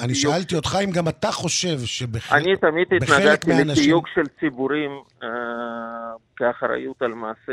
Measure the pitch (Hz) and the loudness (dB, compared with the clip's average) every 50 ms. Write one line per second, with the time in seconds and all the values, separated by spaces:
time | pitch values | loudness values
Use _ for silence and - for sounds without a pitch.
0 | 120 123 123 - 202 147 - 175 185 - 180 160 - - 135 190 202 196 175 175 | -2 -2 0 0 2 2 2 0 0 -2 -2 -2 -2 0 0 0 0 0 0 0
1 | 170 165 143 - - 220 - - - 170 - - - 180 160 135 120 113 - - | 0 0 -2 -2 -2 -2 -2 -2 -2 -2 -2 -2 -2 -2 -2 -2 -4 -4 -6 -6
2 | 127 120 110 113 - - 139 147 147 180 196 185 - 165 151 165 180 - 190 170 | -6 -4 -6 -6 -2 2 2 2 4 2 2 2 2 2 2 2 0 2 2 2
3 | 139 - 147 143 - 147 151 156 - 165 170 139 143 151 143 156 143 147 160 170 | 4 4 4 6 6 6 4 4 4 2 2 4 4 2 4 4 4 6 4 4
4 | 156 - - 185 156 139 _ - - 151 131 123 135 131 143 151 151 139 139 139 | 2 0 -2 -2 -2 -2 _ -4 -4 -4 -2 -2 -2 -2 0 -2 -4 -4 -6 -10
5 | - _ _ - 127 117 117 120 120 117 117 117 120 117 117 117 113 113 117 117 | -16 _ _ -12 -10 -8 -6 -6 -6 -6 -6 -6 -8 -8 -8 -10 -10 -10 -10 -10
6 | 117 117 113 113 _ _ - - 135 120 120 - 135 117 123 127 127 135 131 - | -12 -12 -14 -14 _ _ -6 -2 0 0 0 0 -2 -2 -2 -2 -4 -6 -6 -4
7 | 135 117 110 117 113 110 110 - _ - | -4 -4 -4 -4 -8 -10 -10 -10 _ -10